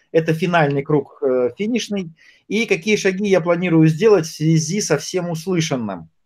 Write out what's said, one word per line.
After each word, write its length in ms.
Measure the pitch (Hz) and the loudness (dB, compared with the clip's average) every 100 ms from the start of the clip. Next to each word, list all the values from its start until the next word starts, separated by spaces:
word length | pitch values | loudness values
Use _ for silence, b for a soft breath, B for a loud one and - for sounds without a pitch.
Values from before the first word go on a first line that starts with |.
| b | b
Это 220 | 165 160 | -2 0
финальный 500 | 160 180 175 147 143 | -2 0 2 2 0
круг, 380 | 139 151 - - | 0 -2 -2 -4
э, 300 | 139 127 123 - | -2 0 0 -2
финишный. 540 | 208 240 - 202 165 - b b b | -4 -4 -4 -8 -8 -14 b b b
И 180 | 196 185 | -2 0
какие 300 | 185 208 208 | -2 0 0
шаги 320 | 196 185 208 | 0 0 0
я 140 | 185 | 2
планирую 460 | 170 175 180 165 160 | 2 0 2 4 4
сделать 380 | 156 220 196 160 | 4 4 4 2
в 100 | - | -4
связи 460 | 156 160 151 208 | 0 2 0 -4
со 160 | 196 147 | -2 -2
всем 320 | - 185 175 | -2 -6 -6
услышанным? 800 | 160 190 180 160 135 107 90 82 _ | -8 -4 -4 -2 -4 -6 -8 -14 _